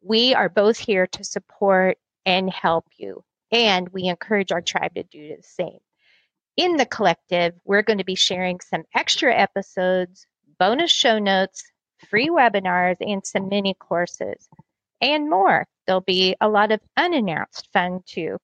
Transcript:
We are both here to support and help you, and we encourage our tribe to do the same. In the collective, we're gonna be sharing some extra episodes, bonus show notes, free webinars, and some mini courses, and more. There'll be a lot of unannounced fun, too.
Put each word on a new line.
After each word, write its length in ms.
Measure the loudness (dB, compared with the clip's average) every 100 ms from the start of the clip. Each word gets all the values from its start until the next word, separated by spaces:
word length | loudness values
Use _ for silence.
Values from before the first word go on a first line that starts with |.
We 320 | 0 2 4
are 140 | 2 2
both 280 | 2 2 2
here 300 | 0 0 0
to 160 | -4
support 760 | -10 -10 _ _ 2 4 4 0 _ _ -2
and 240 | 0 0
help 360 | -2 0 0 -4 _
you, 260 | -14 -14 _ _ _
and 360 | 0 2 2 -2
we 180 | -4 -4
encourage 420 | -4 -2 -2 0
our 100 | -4
tribe 360 | -2 -4 -4 -6
to 80 |
do 240 | -14 -16 -16
the 120 | -18
same. 380 | _ -8 -8 -8 _ _ _ _ _ _ _ -4
In 220 | 0 0
the 60 |
collective, 720 | -2 0 0 0 _ -2 -2 -4
we're 180 | -2 0
gonna 200 | 2 -2
be 140 | -2 -2
sharing 420 | -2 -2 -4 -4
some 240 | -6 -8 -4
extra 400 | -4 -2 0 2
episodes, 920 | 2 2 -2 -8 -4 0 0 -2 -10 _ _ _ _
bonus 320 | 0 2 0
show 300 | 2 2 2
notes, 420 | 2 0 0 -6 -20 _ _ _ -4
free 180 | -2 0
webinars, 680 | 4 4 2 0 0 0 0
and 240 | -4 -6
some 240 | -4 -6 -2
mini 260 | -2 -2
courses, 760 | -6 -4 -4 -4 -6 -10 -10 _ -20 _ _ _ _
and 300 | -2 0 0
more. 340 | 2 2 2 -2 _ -2
There'll 140 | -2
be 340 | 0 0 0 2
a 80 | 0
lot 240 | 2 2
of 80 | 0 _ -2
unannounced 720 | 0 0 -2 -4 -8 -12 -4
fun, 280 | -2 -2 -6
too. 340 | -10 -8 -8 -8